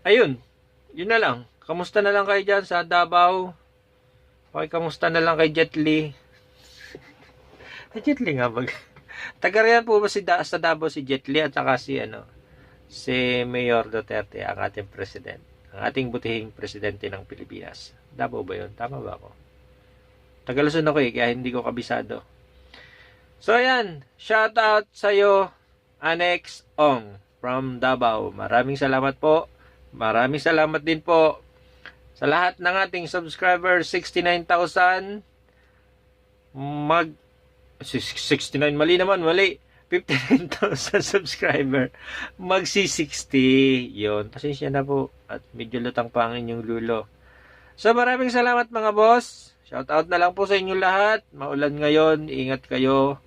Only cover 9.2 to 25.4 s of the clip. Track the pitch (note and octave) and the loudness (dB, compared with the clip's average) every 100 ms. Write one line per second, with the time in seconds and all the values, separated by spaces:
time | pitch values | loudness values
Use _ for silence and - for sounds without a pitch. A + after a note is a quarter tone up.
9.2 | - - F#3 G3+ A3 A#3 A#3 G#3+ G#3 G#3 | -16 -4 0 4 6 4 6 2 2 -2
10.2 | F#3 F3 D#3 F3 E3 D#3+ D#3+ D3+ C3 C3+ | 0 0 0 -2 0 0 -2 -4 -4 -4
11.2 | - C#3+ D3+ C#3+ C3 B2+ - C3+ A2 A2 | 0 0 0 -2 0 0 -2 -6 -6 -12
12.2 | A2 - _ - - _ _ - - B2+ | -18 -20 _ -20 -20 _ _ -14 -4 -2
13.2 | B2+ B2 B2 B2 B2 A#2 A2 A2 G#2+ G#2+ | 0 -2 -2 -2 0 0 0 -6 -6 -8
14.2 | G#2 G#2 G2 G2 G2 G#2 G2+ - G2 - | -8 -10 -10 -6 -6 -6 -14 -12 -12 -12
15.2 | G2 F#2+ _ _ _ G2 A2 C#3 B2+ A#2 | -18 -20 _ _ _ -8 -6 -4 -4 -6
16.2 | A#2 A2+ A2 - G2+ G#2 G2+ G2+ G2+ F#2+ | -6 -6 -8 -12 -14 -8 -8 -6 -10 -10
17.2 | G2+ G2 G2+ F#2+ F#2 - - _ _ C3 | -14 -18 -16 -16 -16 -18 -20 _ _ -8
18.2 | B2+ A#2+ G#2 F#2+ F#2+ G#2 A#2+ C3+ G#2+ F#2 | -6 -6 -8 -10 -10 -12 -12 -10 -12 -14
19.2 | G#2 - _ _ _ _ _ _ _ _ | -18 -20 _ _ _ _ _ _ _ _
20.2 | _ _ - C3 D3 D#3+ D#3 D3 B2+ A#2+ | _ _ -6 0 0 2 0 2 0 0
21.2 | A#2+ A#2+ B2+ B2 A#2+ A#2+ A#2 A#2+ A2 A2+ | -2 -2 -4 -4 -4 -6 -4 -6 -6 -12
22.2 | - _ _ _ _ - - - - _ | -14 _ _ _ _ -20 -20 -20 -20 _
23.2 | _ _ - A3+ B3+ B3+ G#3 D#3 - _ | _ _ 0 2 4 0 -2 -10 -18 _
24.2 | - A3 A3 A3 A3 G#3+ G#3 - G#3 G3+ | 0 2 2 2 4 2 0 -4 0 4
25.2 | G3+ G3 | 6 4